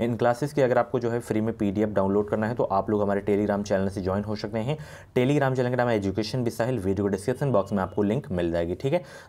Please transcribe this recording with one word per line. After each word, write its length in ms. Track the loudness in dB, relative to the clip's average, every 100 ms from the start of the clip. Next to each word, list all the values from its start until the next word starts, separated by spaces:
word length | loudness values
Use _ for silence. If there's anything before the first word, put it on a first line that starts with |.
इन 160 | -2 0
क्लासेस 360 | 0 0 -2
की 100 | 0
अगर 160 | 2 2
आपको 220 | 0 -2
जो 100 | -2
है 100 | -2
फ्री 200 | -2 0
में 160 | 0 0
पीडीएफ़ 340 | 0 2 0
डाउनलोड 400 | 2 2 2 2
करना 160 | 0 0
है 80 |
तो 100 | 0
आप 260 | 0 0 0
लोग 100 | 0
हमारे 60 | 2 0
Telegram 440 | 2 2 2 0
चैनल 260 | 0 0 0
से 120 | -2
ज्वाइन 240 | -2 -2
हो 100 | -2 -6
सकते 220 | -4 -4
हैं। 180 | -4 -6 -8 -18 -4 0
Telegram 380 | 2 4 2 2
चैनल 140 | 0
का 60 | 2
नाम 120 | 2
है 60 | 2
एजुकेशन 460 | 2 0 -2 -2
with 100 | -2
साहिल, 240 | 0 0 0
वीडियो 260 | 0 0 0
के 40 |
डिस्क्रिप्शन 420 | 0 -2 -2 2
बॉक्स 200 | 2 2
में 100 | 0
आपको 200 | 0 0
लिंक 280 | 0 0 -2
मिल 200 | -2 0
जाएगी, 220 | 0 -2
ठीक 180 | -2 0
है। 100 | -2 -2 -16